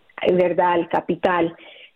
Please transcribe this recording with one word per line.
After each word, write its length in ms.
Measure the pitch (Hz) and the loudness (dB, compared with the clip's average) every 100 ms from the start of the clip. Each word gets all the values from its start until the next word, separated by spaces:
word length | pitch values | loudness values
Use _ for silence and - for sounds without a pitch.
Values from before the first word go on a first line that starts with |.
| _ - | _ -6
eh, 100 | - | 0
¿verdad?, 420 | 180 180 175 175 | 2 2 2 2
al 140 | 175 165 | 0 0
capital. 680 | 170 - 170 196 175 165 - - - - | -4 -4 -2 0 0 -2 -6 -20 -20 -14